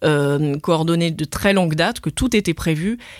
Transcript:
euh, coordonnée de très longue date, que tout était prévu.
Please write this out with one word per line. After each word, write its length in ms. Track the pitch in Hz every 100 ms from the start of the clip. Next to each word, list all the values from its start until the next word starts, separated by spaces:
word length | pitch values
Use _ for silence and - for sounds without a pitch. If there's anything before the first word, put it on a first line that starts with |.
euh, 540 | 156 147 143 147 151 143
coordonnée 540 | - 160 165 170 170
de 140 | 160 156
très 280 | - 202
longue 220 | 196 170 156
date, 240 | 185 -
que 100 | 165
tout 260 | - 254 214
était 200 | 185 160
prévu. 420 | 170 156 190 240 - -